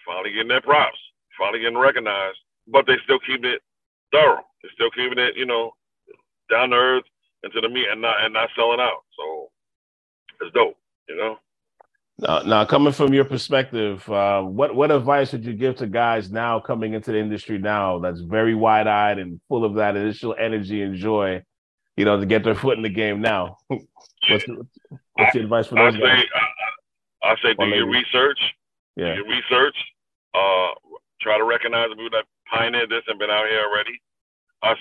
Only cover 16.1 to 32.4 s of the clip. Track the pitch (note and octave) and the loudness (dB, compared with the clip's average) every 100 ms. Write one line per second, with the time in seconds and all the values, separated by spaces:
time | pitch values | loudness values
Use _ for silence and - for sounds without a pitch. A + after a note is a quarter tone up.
16.1 | A2+ F#2+ A2 A#2 A#2 - A#2+ A2 A2 G#2+ | 0 -4 -4 -2 -2 -4 -6 -4 -6 -4
17.1 | A2 G#2+ G#2 - G#2+ G2 G#2 G2 F2+ F2+ | -4 -2 -6 -8 -6 -2 0 0 -2 -4
18.1 | E2+ E2+ A2 A2+ A2+ A2 G#2+ G#2+ G#2 G#2 | -6 -4 0 2 4 4 4 4 2 2
19.1 | G2+ F#2 E2+ _ B2+ A2+ G#2 G#2 G2+ G#2 | -2 -6 -14 _ -2 0 0 0 0 -2
20.1 | G2+ A#2 A2+ A2+ A2 G2 G#2 G2 F#2+ G#2 | -4 -8 -4 -4 -4 -4 -4 -4 -4 -2
21.1 | G#2+ G2 F#2 - _ _ _ _ - G2+ | 0 0 -4 -10 _ _ _ _ -2 2
22.1 | G#2 G2 A2 G#2+ G#2 C3+ A2 A2 G2 G#2+ | 2 2 2 2 0 0 -2 -4 -4 -2
23.1 | G2+ A2+ G#2 F2 F#2 _ B2+ - _ _ | -2 -2 -2 -4 -10 _ -10 -10 _ _
24.1 | _ - - - A#2 - _ _ C3+ _ | _ 0 0 -2 -12 -14 _ _ -20 _
25.1 | - B2+ B2+ A2 A#2 A2 A#2+ A#2+ G#2+ B2+ | 0 0 2 0 0 0 2 2 4 4
26.1 | B2+ B2 - A2 - - - _ _ _ | 4 2 -2 -2 -4 -10 -10 _ _ _
27.1 | _ - A2 A#2+ A2 G2+ G#2 A2+ B2 A#2 | _ 0 2 2 2 2 2 0 0 0
28.1 | B2+ C3+ C#3 - - _ _ _ - F2 | 2 2 2 -4 -6 _ _ _ -8 -6
29.1 | E2+ G#2 A#2+ - B2+ C#3 - - _ _ | -4 -4 -6 0 2 2 0 -12 _ _
30.1 | _ _ F#2+ G2 F#2+ F2+ - _ D#2 _ | _ _ 0 2 2 0 -4 _ -20 _
31.1 | _ A2 G#2+ A2 A#2 A#2 A#2 A#2 A2 A2+ | _ 0 0 2 0 0 -2 -2 -6 -4
32.1 | A2+ G#2+ _ | -4 -4 _